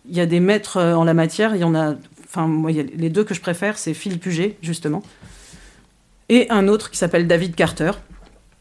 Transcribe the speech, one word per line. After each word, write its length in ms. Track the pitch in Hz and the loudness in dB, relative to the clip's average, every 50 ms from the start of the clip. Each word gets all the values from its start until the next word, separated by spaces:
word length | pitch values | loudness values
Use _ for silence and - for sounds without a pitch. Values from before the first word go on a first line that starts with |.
| - - | -14 -8
il 80 | 180 | -4
y 60 | 175 | -2
a 60 | 175 170 | 0 2
des 120 | 170 175 | 2 2
maîtres, 380 | 175 190 208 208 208 - - 190 | 4 4 2 2 0 -4 -2 0
euh, 160 | 175 170 170 | 2 2 4
en 100 | 165 165 | 4 4
la 120 | 165 160 | 4 4
matière, 400 | 165 165 160 - - 214 220 220 | 2 2 0 0 0 0 0 0
il 60 | 190 | 0
y 20 | 170 | 0
en 100 | 165 160 | 0 2
a, 200 | 156 160 151 147 - - - _ - - - | 0 0 -2 -4 -6 -10 -18 _ -20 -20 -10
enfin, 180 | - 175 160 | -6 -2 -2
moi, 260 | 160 160 156 160 160 | 0 0 0 0 0
il 60 | 165 156 | 0 -2
y 20 | |
a 40 | 139 | -4
les 260 | 135 - 160 165 165 | -6 -6 -4 -4 -2
deux 140 | 160 196 214 | 0 0 -2
que 100 | 208 202 | -2 -4
je 80 | 165 | -6
préfère, 360 | - 185 170 175 202 208 208 - | -4 -4 -4 -2 -2 -4 -4 -4
c'est 180 | - 170 151 | -6 -6 -6
Philippe 300 | - - 202 180 170 - | -6 -6 -8 -6 -6 -6
Huget, 300 | 185 175 160 180 208 208 - | -4 -2 -2 -2 -2 -4 -6
justement, 400 | - 165 170 - - 165 151 185 208 - - - - - - - - - - - - - - _ _ _ _ _ _ _ _ _ _ - | -8 -8 -6 -4 -4 -4 -4 -4 -6 -10 -18 -20 -20 -20 -20 -20 -20 -20 -20 -20 -20 -20 -20 _ _ _ _ _ _ _ _ _ _ 4
et 180 | 226 247 240 - | 4 4 4 4
un 160 | 240 202 196 196 | 2 2 4 4
autre 240 | 208 214 208 - | 2 2 0 -4
qui 60 | - - | -6 -4
s'appelle 300 | 190 170 185 175 175 170 | -2 0 2 2 2 2
David 280 | 175 165 180 185 165 | 2 2 0 0 -2
Carter. 360 | - 175 156 - - 156 170 202 - - - - - - - _ _ _ _ _ _ | 0 0 0 0 -2 -2 -4 -4 -4 -8 -20 -20 -20 -20 -20 _ _ _ _ _ _